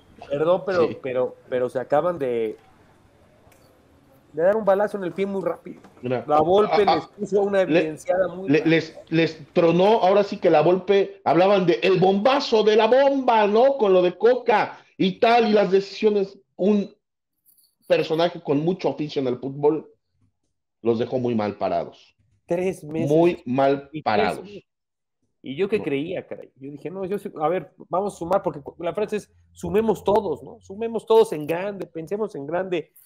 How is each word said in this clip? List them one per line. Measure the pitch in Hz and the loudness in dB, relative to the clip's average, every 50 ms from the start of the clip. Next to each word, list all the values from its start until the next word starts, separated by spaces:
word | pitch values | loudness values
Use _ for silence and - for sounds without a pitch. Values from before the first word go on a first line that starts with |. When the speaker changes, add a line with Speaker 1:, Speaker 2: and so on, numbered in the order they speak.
| _ _ - - - - | _ _ -20 -20 -10 -8
Speaker 1:
Perdón, | 139 143 156 170 180 185 180 | -4 -2 0 0 0 0 -2
pero, | 202 185 175 160 143 | -2 0 0 0 0
Speaker 2:
Sí. | 110 - - | -2 -6 -10
Speaker 1:
pero, | 135 123 127 127 120 - _ _ - | -6 -4 -2 -4 -4 -4 _ _ -6
pero | 131 127 127 123 | -4 -4 -4 -2
se | - 131 | -4 -6
acaban | 120 - 143 151 156 180 175 165 | -4 0 0 0 0 0 -4 -4
de, | 139 127 120 117 113 107 - - _ _ _ _ _ _ _ _ _ _ _ _ _ _ _ _ _ _ _ _ _ _ _ _ _ _ _ _ _ _ _ _ _ _ - | -4 -4 -2 -2 -4 -4 -6 -10 _ _ _ _ _ _ _ _ _ _ _ _ _ _ _ _ _ _ _ _ _ _ _ _ _ _ _ _ _ _ _ _ _ _ -4
de | 151 165 | 0 2
dar | 190 208 | 2 2
un | 226 214 | 2 2
balazo | 196 190 196 208 208 - 202 | 2 2 2 2 -2 -4 -6
en | 190 | -8
el | 170 170 | -6 -4
pie | 190 196 | -4 -6
muy | 196 196 196 - | -4 -4 -6 -4
rápido. | - 170 - - - - - - - _ - - | -6 -6 -8 -12 -20 -20 -20 -20 -20 _ -10 -6
Speaker 2:
Mira. | 123 127 117 113 | -4 -4 -4 -2
Speaker 1:
La | 147 147 151 | 0 2 2
Volpe | 156 170 185 208 214 - 160 208 202 | 4 4 4 4 4 2 2 2 2
Speaker 2:
Ah, | 185 | 2
ah, | 147 | 2
Speaker 1:
les | 151 139 | 0 -2
puso | - _ - 208 - 185 208 196 | -8 _ -10 -8 -2 0 0 0
una | 202 196 196 185 | 0 0 0 0
Speaker 2:
le-, | 165 151 175 | 2 2 0
Speaker 1:
evidenciada | 160 156 156 147 - - 180 185 185 175 | 0 0 -6 -10 -6 -4 -2 -2 -2 -4
muy | 170 185 190 131 | -4 -8 -2 0
Speaker 2:
le-, | 143 151 | 0 2
Speaker 1:
rápida. | 151 160 165 | 2 2 2
Speaker 2:
les, | 165 151 - - - - - | 2 0 -4 -12 -18 -12 -4
les | 160 160 165 156 - - 147 - - | 0 0 0 0 -2 -8 -14 -4 0
tronó, | 180 170 165 160 170 185 208 226 226 175 | 2 2 4 4 4 4 4 4 4 4
ahora | 185 202 208 196 | 4 4 2 2
sí | 202 214 196 | 0 -4 0
que | - 180 | 2 4
la | 165 151 | 4 4
Volpe, | 151 175 185 185 185 - 202 196 190 196 - - - | 4 4 2 0 0 0 2 2 2 0 -6 -6 -2
hablaban | - 143 165 185 196 208 196 190 | 0 2 4 4 4 4 2 2
de | 170 165 151 - | 2 0 0 2
el | 185 190 175 | 2 2 4
bombazo | 180 185 196 202 208 262 269 285 269 - 240 214 - | 4 2 2 2 2 2 2 0 0 0 0 2 4
de | 214 214 | 4 4
la | 226 214 | 4 4
bomba, | 220 247 262 277 277 277 277 254 254 233 220 208 | 4 4 4 4 4 2 0 0 2 2 2 2
¿no? | 202 208 226 247 277 277 269 | 2 4 4 4 4 4 2
Con | 220 196 185 | 2 4 4
lo | 185 175 | 4 4
de | 180 180 - | 2 0 2
Coca | 208 233 254 247 - - 214 202 151 - - - _ _ _ - | 2 2 2 2 2 0 2 2 2 -2 -6 -16 _ _ _ -2
y | 185 190 185 - | -2 -2 0 2
tal, | - 226 233 240 226 214 | 2 4 4 4 4 4
y | 208 | 4
las | 208 202 180 | 2 2 4
decisiones, | 190 196 196 - - - 214 214 208 202 196 190 - - _ _ _ | 2 0 0 -2 -8 -2 0 0 2 0 -2 -4 -8 -20 _ _ _
un | - 175 202 214 202 190 - - _ _ _ _ _ _ _ _ _ _ _ _ _ _ _ _ _ _ | -2 0 0 2 0 -2 -6 -12 _ _ _ _ _ _ _ _ _ _ _ _ _ _ _ _ _ _
personaje | - 180 160 151 - 160 156 170 175 175 170 - | 0 0 0 0 -2 0 0 0 0 -2 -4 -4
con | - 143 143 | -2 -2 0
mucho | 156 170 185 185 - 156 | 0 -2 -2 -2 -2 -4
oficio | 135 - 151 151 - 147 135 | -4 -4 -6 -6 -4 -4 -2
en | 123 | -2
el | 120 123 | -4 -4
fútbol | 131 139 135 143 143 147 160 147 - - _ _ _ _ _ _ _ _ _ _ _ _ _ _ _ _ _ _ - | -6 -10 -8 0 0 0 0 0 -4 -12 _ _ _ _ _ _ _ _ _ _ _ _ _ _ _ _ _ _ -2
los | 113 117 110 | -2 0 0
dejó | 123 120 135 127 | -2 -4 -4 -4
muy | 123 120 120 | -2 -2 -2
mal | 110 104 104 98 | -2 -2 -4 -4
parados. | - 98 92 87 85 78 - - _ _ _ _ _ _ _ _ _ _ | -4 -4 -2 -2 -2 -4 -6 -12 _ _ _ _ _ _ _ _ _ _
Speaker 1:
Tres | - 170 180 180 190 185 - 151 | -6 -4 -4 -4 -6 -6 -8 -12
meses. | 147 151 160 165 143 | -10 -6 -4 -2 2
Speaker 2:
Muy | 151 160 170 175 175 - - | 2 4 4 4 2 0 -6
mal | 123 123 135 139 139 143 139 143 - - | -4 -2 2 2 2 2 0 -4 -12 -14
Speaker 1:
Y | 156 - | -8 -4
tres | |
Speaker 2:
parados. | 113 107 104 95 92 80 69 - | -2 0 0 0 0 -2 -6 -10
Speaker 1:
meses. | - 208 185 _ _ _ _ _ _ _ _ _ _ _ _ _ _ _ _ - | -16 -18 -20 _ _ _ _ _ _ _ _ _ _ _ _ _ _ _ _ -16
Y | 123 135 | -12 -6
yo | 147 190 202 | -6 -4 -2
que | 220 202 | -2 -4
Speaker 2:
No. | 196 | -2
Speaker 1:
creía, | 160 139 139 151 175 185 143 117 | -2 -4 -4 -4 -6 -8 -10 -10
caray. | - 104 98 - - _ | -12 -16 -16 -16 -20 _
Yo | 127 131 139 147 | _ -18 -18 -18
dije, | 139 - 147 | -14 -14 -12
"No, | 185 190 196 | -10 -10 -8
yo | 175 202 196 | -8 -8 -8
sé, | - 196 - - | -8 -10 -8 -4
a | 156 156 | -2 -2
ver, | 175 185 151 - _ - - - | -2 -2 -6 -10 _ -20 -14 -6
vamos | 165 180 202 202 196 | -4 -4 -4 -4 -6
a | - | -8
sumar", | 170 165 190 196 190 | -6 -2 -2 -2 -2
porque | 170 143 147 139 | -4 -8 -8 -14
cu-, | - - - 170 | -16 -14 -8 -8
la | 170 160 | -6 -4
frase | 208 214 202 214 | -4 -6 -4 -6
es, | 202 - _ _ _ _ _ _ | -8 -8 _ _ _ _ _ _
"Sumemos | - - 175 175 208 226 226 185 - - | -12 -10 -2 -2 0 0 0 -2 -2 0
todos", | 196 202 220 202 180 147 - - | 0 0 0 0 -2 -8 -8 -10
¿no? | - - - | -20 -20 -20
"Sumemos | _ - 190 208 226 233 233 208 - | _ -18 -12 -10 -8 -6 -6 -6 0
todos | - 220 226 214 214 175 | 4 4 4 4 4 0
en | 151 151 | -8 -6
grande, | 147 165 170 190 208 202 190 - | -6 -6 -4 -4 -8 -8 -10 -14
pensemos | - - 165 160 156 196 208 220 196 - | -14 -12 -14 -10 -8 -6 -6 -6 -8 -8
en | 147 139 | -10 -10
grande". | 147 160 180 185 190 180 160 156 _ _ _ _ | -6 -6 -6 -4 -4 -6 -6 -6 _ _ _ _